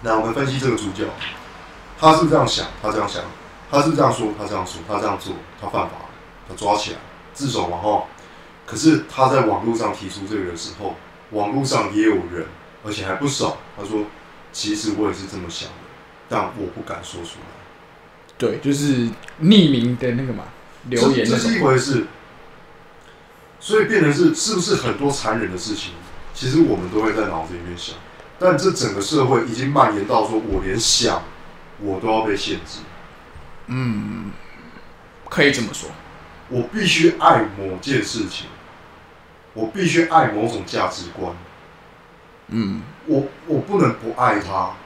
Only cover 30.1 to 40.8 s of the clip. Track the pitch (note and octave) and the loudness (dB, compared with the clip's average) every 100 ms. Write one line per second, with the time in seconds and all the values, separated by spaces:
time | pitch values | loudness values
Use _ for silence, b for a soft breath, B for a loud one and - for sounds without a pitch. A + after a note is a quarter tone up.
30.1 | A#2+ - A2 G#2 F#2+ F#2+ G2+ A2+ - A2+ | 0 2 -2 -2 -2 -2 0 2 2 2
31.1 | F#2+ - - - - - - G2+ F#2 A2 | 0 -6 -16 -20 -20 -20 -10 -6 -4 0
32.1 | A2 A2 G2 - F#2 - - - - - | 0 0 -2 -2 -6 -8 -16 -16 -18 -20
33.1 | - - - - - - B2+ B2+ G#2+ G#2 | -20 -20 -20 -18 -18 -8 -4 -2 -4 -6
34.1 | F#2+ F#2 - - - - - - - - | -8 -10 -12 -16 -20 -20 -20 -20 -20 -20
35.1 | - - - C#3+ C3 A2 - - - - | -20 -8 4 4 4 -4 -6 -12 -14 -18
36.1 | - - - - B2+ A2+ A3 F#3 E3 E3 | -20 -20 -20 -6 -4 -2 0 2 6 6
37.1 | - D#3 A#2 G#2 F#2+ G2 F2+ C#3 B2 G#2 | 6 6 6 2 -4 -8 -8 -2 -2 0
38.1 | A2 F#2+ - - - - - - - - | -4 -6 -6 -12 -16 -20 -20 -20 -20 -20
39.1 | - - - - A2 - G3 F3 E3+ E3 | -20 -20 -20 -18 -6 -6 0 2 2 4
40.1 | E3 B2 G#2 A#2 A2+ F2+ A2+ | 4 4 0 -2 -2 -6 -2